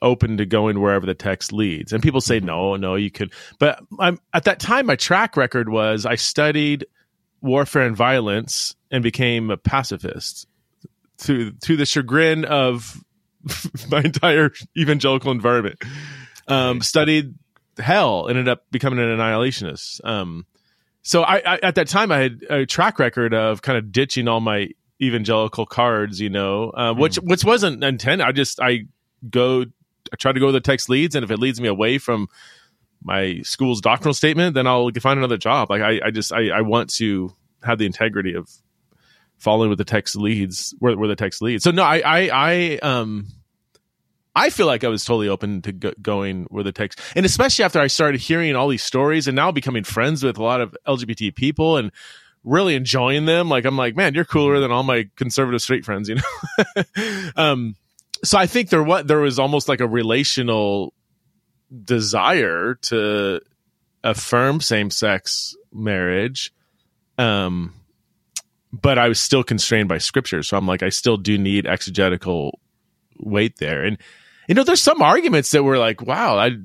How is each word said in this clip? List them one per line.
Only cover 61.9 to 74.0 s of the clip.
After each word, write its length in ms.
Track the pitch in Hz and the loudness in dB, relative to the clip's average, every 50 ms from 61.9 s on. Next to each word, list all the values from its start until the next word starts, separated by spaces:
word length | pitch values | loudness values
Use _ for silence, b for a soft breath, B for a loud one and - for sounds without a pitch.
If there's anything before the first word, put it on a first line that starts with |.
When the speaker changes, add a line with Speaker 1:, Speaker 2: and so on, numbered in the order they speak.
| 123 113 107 95 110 101 92 139 185 165 113 90 85 85 92 117 127 | 0 0 0 0 0 2 2 4 4 2 2 0 0 -2 -2 -4 -4
Speaker 1:
to 640 | - - - 120 113 104 104 104 101 101 98 92 80 - _ _ _ _ _ _ _ _ _ _ _ - | -6 -6 -2 -2 0 0 0 0 0 0 0 -2 -4 -6 _ _ _ _ _ _ _ _ _ _ _ -4
affirm 580 | 113 107 - - - 123 120 131 135 147 160 | -2 -2 -2 -2 0 2 4 4 4 2 0
same-sex 920 | - - 117 107 104 98 - - 113 104 98 92 - - - - - - - _ _ _ - | 0 0 0 0 0 0 -2 -2 0 0 0 0 -2 -4 -6 -6 -6 -10 -12 _ _ _ -12
marriage. 800 | 107 107 107 98 92 90 90 90 98 107 127 135 - - - _ _ _ _ _ _ _ _ _ _ _ _ - | -6 -4 -2 -2 0 0 0 0 0 -2 -2 -4 -8 -10 -10 _ _ _ _ _ _ _ _ _ _ _ _ -2
Um, 560 | - 120 113 104 98 95 92 90 87 85 87 - - _ _ _ _ _ _ _ _ _ _ - - _ _ _ _ _ - - | 0 2 2 2 0 0 -2 -2 -4 -6 -8 -10 -18 _ _ _ _ _ _ _ _ _ _ -16 -16 _ _ _ _ _ -18 -16
but 240 | 104 - 143 135 | -8 -4 -2 0
I 100 | 123 120 120 | 2 2 2
was 100 | 113 - | 2 0
still 240 | - - 139 131 120 | 0 0 0 0 0
constrained 460 | - 117 101 - - 117 107 104 90 | 0 -2 -2 0 0 0 0 0 0
by 80 | 85 | -2
scripture. 460 | 78 - - - 135 - - 95 78 - | -2 -4 -2 -2 -2 -2 -2 -6 -6 -4
So 140 | - 101 | -2 -2
I'm 100 | 98 95 | -2 0
like, 140 | 92 92 92 92 | 0 -2 0 -2
"I 60 | 95 | -2
still 280 | - - - 123 110 | -4 -2 0 0 0
do 200 | 101 90 104 104 | 0 0 0 0
need 300 | 101 98 98 98 101 - | 0 0 0 0 0 0
exegetical 920 | - - - - 98 85 101 95 92 90 87 - 92 87 82 71 65 - _ _ _ _ _ _ _ _ _ _ _ _ - | -2 -4 -4 -6 -6 0 0 2 2 2 -2 -2 -4 -2 -2 -2 -4 -8 _ _ _ _ _ _ _ _ _ _ _ _ -14
weight 380 | - 107 101 104 110 113 - | -8 -2 0 2 2 0 0
there." 260 | - 76 76 80 69 78 | -4 -4 -4 -2 -2 -2
And, 140 | 104 104 - | -2 -2 -4